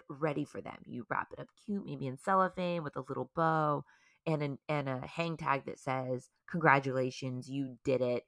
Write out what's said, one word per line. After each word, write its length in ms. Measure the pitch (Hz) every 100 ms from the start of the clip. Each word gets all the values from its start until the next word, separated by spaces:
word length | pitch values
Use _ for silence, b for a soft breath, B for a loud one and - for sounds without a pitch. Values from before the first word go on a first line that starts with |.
| -
ready 360 | 139 156 147
for 160 | 139 98
them. 220 | - - -
You 200 | 120 110
wrap 220 | 98 -
it 80 | -
up 80 | 147 _
cute, 280 | - 202
maybe 220 | - 139 135
in 120 | 131
cellophane 680 | 196 190 185 185 180 170
with 120 | 147 139
a 40 | 131
little 220 | 127 127
bow 500 | 170 160 160 151 147 - b b b 160
and 160 | 156
an, 160 | 147 131 -
and 200 | 151 135
a 180 | 127 147
hang 300 | - 170 160
tag 280 | 143 139 -
that 120 | -
says, 520 | 135 131 127 127 - _ -
"Congratulations, 1000 | 175 151 139 135 131 127 - 131 127 123
you 280 | 139 131 120
did 160 | 139 123
it. 240 | 123 120